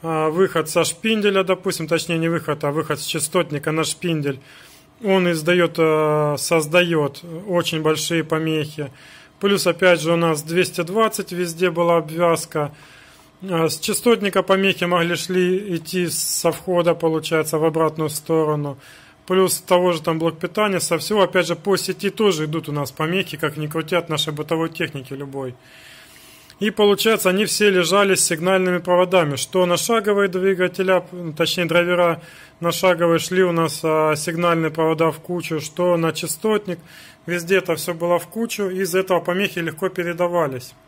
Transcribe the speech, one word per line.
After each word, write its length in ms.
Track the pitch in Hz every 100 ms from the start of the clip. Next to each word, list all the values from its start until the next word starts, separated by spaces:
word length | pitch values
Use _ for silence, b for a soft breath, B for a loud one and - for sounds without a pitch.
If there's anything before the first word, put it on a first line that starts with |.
а, 260 | 165 160 160
выход 400 | 160 185 170 156
со 140 | 175
шпинделя, 640 | 160 - 220 220 208 196
допустим, 420 | 185 185 190 - 156
точнее 320 | 165 160 170
не 100 | 165
выход, 360 | 165 160 147
а 80 | 147
выход 260 | 143 160 147
с 60 | -
частотника 640 | 165 - 185 160 147 151
на 140 | 156
шпиндель, 560 | 151 - 180 160 143 131 B B B B B _
он 260 | 220 190 180
издаёт, 460 | 165 156 180 170 170
а, 560 | 160 156 156 151 147 143
создаёт 840 | - 165 151 170 175 160 143 143 170 165 208
очень 360 | 175 170 160
большие 420 | 156 156 156 170
помехи. 680 | 156 160 160 156 151 151 143 B B B B _
Плюс, 280 | 202 202 175
опять 340 | 170 185 170
же, 120 | 156
у 40 | 170
нас 260 | 170 151
двести 400 | 151 165 175 -
двадцать 480 | 165 202 220 214 196
везде 380 | 175 180 165 180
была 280 | 165 170 170
обвязка. 720 | 156 160 170 160 - 160 147 151 B B B B B _
А, 260 | 190 170 165
с 100 | 156
частотника 640 | - 208 247 226 202 190
помехи 420 | 185 190 196 180
могли 320 | 175 180 170 165
шли 600 | - 185 180 185 208 170
идти 320 | 160 185 175
со 420 | - - - 170
входа, 440 | 160 - 175 170
получается, 640 | 165 165 160 156 165 156 156
в 60 |
обратную 460 | 160 156 160 156 156
сторону. 640 | 151 - 160 156 151 147 131 B B B B -
Плюс 340 | 185 185 -
того 320 | - 185 180
же 100 | 170
там 160 | 160 160
блок 200 | 165 160
питания, 420 | 175 190 214 185
со 180 | - 165
всего, 240 | 160 208
опять 240 | 180 190 165
же, 80 |
по 220 | 165 202 185
сети 340 | - 180 202
тоже 360 | 190 214 165 156
идут 220 | 160 156
у 40 |
нас 180 | 147 139
помехи, 460 | - 160 185 190 151
как 200 | 156 147
ни 120 | 151
крути, 260 | 160 160
от 140 | 185 190
нашей 240 | 156 -
бытовой 380 | 147 151 165 165
техники 440 | 165 165 143 127
любой. 400 | 135 139 135 131 127 B B B B B B B B B B
И 120 | 208
получается, 600 | 208 208 202 220 220 190
они 140 | 185
все 260 | 208 - 208
лежали 460 | 185 165 190 202 185
с 80 |
сигнальными 540 | - 165 175 190 185 180
проводами, 580 | 180 180 180 185 156 139
что 280 | - 190 180
на 100 | 175
шаговые 520 | - 226 208 202 202
двигателя, 760 | 185 190 190 180 180 190 185 175 180 175 151
точнее 300 | 160 - 170
драйвера 540 | 170 175 175 175 165 B B B B
на 140 | 165
шаговые 480 | 165 190 170 170 165
шли 240 | - 185
у 80 | 185
нас, 280 | 170 160 151
а, 320 | 160 156 156 151
сигнальные 560 | 156 165 175 165 160
провода 400 | 156 160 160 165
в 80 | 151
кучу, 400 | - 175 165 160
что 360 | 147 - 180 175
на 160 | 165
частотник, 680 | 160 170 - 220 208 208 175 - B B B
везде 340 | - 175 170 190
это 180 | 180 156
всё 180 | 170
было 240 | 165 175 175
в 80 | 175
кучу, 380 | 220 226 -
из-за 340 | 202 185 190 180
этого 220 | 185 175
помехи 400 | - 180 196 180
легко 280 | 165 156 190
передавались. 840 | 185 170 170 175 175 151 131 - -